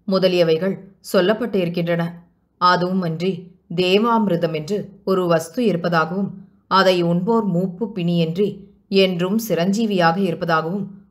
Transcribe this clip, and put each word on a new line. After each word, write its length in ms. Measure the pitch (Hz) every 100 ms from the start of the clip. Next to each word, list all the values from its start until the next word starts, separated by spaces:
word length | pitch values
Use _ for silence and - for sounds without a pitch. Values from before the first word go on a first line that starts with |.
| -
முதலியவைகள் 680 | 190 185 175 165 160 190 185 - _ -
சொல்லப்பட்டு 500 | 196 180 226 226 196
இருக்கின்றன. 480 | 170 175 170 170 170 - _ _ _ _
அதுவுமன்றி 720 | 180 180 180 190 175 160 185 185 - - _ 180
தேவாமிர்தம் 800 | 180 196 240 226 202 165 165 156
என்று 180 | 151 202 - - -
ஒரு 180 | 190 175
வஸ்து 320 | 165 160 - 233
இருப்பதாகவும் 680 | 170 175 165 160 185 202 - - _ _
அதை 300 | 185 185 180
உண்போர் 420 | 170 175 180 226 202
மூப்பு 420 | 170 180 - 233 190
பிணியின்றி 540 | 170 170 160 170 202 - - _ _ 196
என்றும் 400 | 190 170 185 220
சிரஞ்சீவியாக 800 | - 165 180 202 220 190 165 175
இருப்பதாகவும் 680 | 190 165 170 160 160 202 196 - -